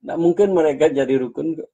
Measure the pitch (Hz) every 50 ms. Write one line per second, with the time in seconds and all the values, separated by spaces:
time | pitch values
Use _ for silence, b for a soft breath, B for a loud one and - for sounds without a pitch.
0 | - - - 160 165 170 170 180 208 196 190 175 156 151 143 131 151 160 - 139
1 | 135 123 135 131 127 120 - - 147 160 160 156 - _